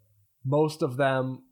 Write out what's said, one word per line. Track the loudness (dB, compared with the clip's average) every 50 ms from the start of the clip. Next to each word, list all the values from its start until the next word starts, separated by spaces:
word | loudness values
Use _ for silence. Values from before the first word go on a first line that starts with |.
| _ _ _ _ _ _ _ _ -4
most | 0 2 2 2 2 0 -2
of | -4 -2 0
them, | 0 0 2 2 0 -2 -4 -6 -10 -14 _